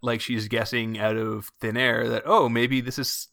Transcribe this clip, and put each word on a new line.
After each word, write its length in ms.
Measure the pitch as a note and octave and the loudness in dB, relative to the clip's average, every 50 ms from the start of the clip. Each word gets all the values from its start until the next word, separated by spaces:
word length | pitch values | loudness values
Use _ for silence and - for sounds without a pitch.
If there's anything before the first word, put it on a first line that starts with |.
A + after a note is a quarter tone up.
like, 180 | - B2 A#2 A2 | -4 -2 -2 -2
she's 280 | - - B2 A2 G#2+ G#2+ | -2 -2 -2 -2 -2 0
guessing 500 | A#2 A2+ A2+ - - A#2+ A2+ A2 A2 G#2 | 0 -2 0 0 -2 -2 -2 -2 -2 0
out 180 | G#2+ A2 A2 | 0 0 0
of 340 | A2 A2 A2 G#2+ A2 G#2+ - - - | 0 -2 -2 -4 -6 -8 -12 -10 -6
thin 160 | - A2+ G#2+ | -4 -2 0
air 320 | A#2+ C3 B2 A#2 A#2 A#2 A#2 | 2 2 2 2 2 2 0
that, 140 | A#2 A2+ - | 0 -2 0
"Oh, 220 | D3 G3+ A3+ D#3 A#2+ | 4 4 4 4 4
maybe 320 | A#2 A#2 A#2+ B2+ C3+ C3 | 4 2 2 2 2 0
this 180 | A#2+ B2+ - - | -2 -2 -4 -4
is, 300 | C3+ - - - - - | -4 -4 -4 -6 -8 -12